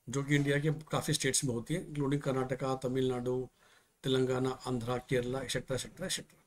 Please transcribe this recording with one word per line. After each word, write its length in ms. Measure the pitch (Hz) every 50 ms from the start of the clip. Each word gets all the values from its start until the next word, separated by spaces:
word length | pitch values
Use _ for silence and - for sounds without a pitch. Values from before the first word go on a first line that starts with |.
| _ -
जो 140 | 117 139 139
कि 120 | 135 147
इंडिया 240 | 143 143 143 143 143
के 120 | 143 156
काफ़ी 420 | 151 156 - - - 135 123 - 156
स्टेट्स 300 | - - 135 131 - -
में 100 | 135 117
होती 200 | 120 113 - 151
है, 140 | 180 175 -
including 340 | 151 147 143 135 139 143
कर्नाटका, 540 | 143 143 127 131 131 127 135 123 135 131 131
तमिलनाडु, 760 | 127 - 127 127 131 127 127 127 123 123 127 127 127 127 123 - _ _ - - - _ _ _ _ -
तेलंगाना, 460 | 131 131 131 131 127 131 127 131 131
आंध्रा, 480 | 131 - - 127 127 120 113 117 123 120
केरला, 440 | - - 135 123 120 123 127 131
एटसेटरा, 340 | 131 117 - 131 123 - 131
एटसेटरा, 300 | 123 - - - - 175
एटसेटरा। 380 | 185 - - - - - - _